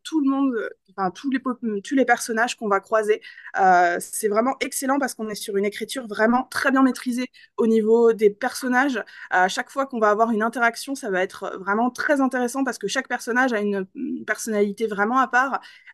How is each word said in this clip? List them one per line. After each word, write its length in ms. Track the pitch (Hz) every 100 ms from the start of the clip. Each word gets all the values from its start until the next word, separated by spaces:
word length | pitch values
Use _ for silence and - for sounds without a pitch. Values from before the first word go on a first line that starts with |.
tout 180 | - 311
le 80 | 269
monde... 400 | 277 277 226 180 - _ 190
Enfin, 160 | 190
tous 180 | 185 277
les 80 | 254
pop-, 200 | 262 247 233 202
tous 120 | - 269
les 100 | 247
personnages 500 | 240 - 220 240 -
qu'on 140 | 220
va 100 | 196
croiser. 420 | 196 220 214 220 - - - -
Euh, 380 | 190 180 180 175
c'est 280 | - - 214
vraiment 280 | 208 247 262
excellent 400 | 262 - 269 277
parce 160 | 254 -
qu'on 140 | 220
est 60 | 208
sur 220 | - 196
une 80 | 202
écriture 400 | 202 208 277 233
vraiment 380 | 202 247 247 262
très 180 | - 285
bien 140 | 262
maîtrisée 420 | 269 240 254 240 254 - - -
au 80 | 226
niveau 480 | 226 214 233 233
des 160 | 214 214
personnages. 720 | 202 247 - 262 247 285 240 - - -
À 160 | 185 185
chaque 240 | 190 247
fois 160 | 269 269
qu'on 120 | 240
va 120 | 214
avoir 180 | 208 226
une 140 | 214
interaction, 500 | 226 247 233 233 -
ça 160 | 277 240
va 140 | 185
être 340 | 190 - 190 -
vraiment 300 | 185 208 247
très 320 | 240 - 285
intéressant 420 | 262 254 247 277
parce 140 | 262 226
que 100 | 202
chaque 200 | 277 262
personnage 440 | 240 - 233 262
a 80 | 220
une, 280 | 208 196 190 -
une 280 | - -
personnalité 640 | 220 214 - 208 208 202 226
vraiment 320 | 196 208 262
à 100 | 247
part. 320 | 247 269 208 - - -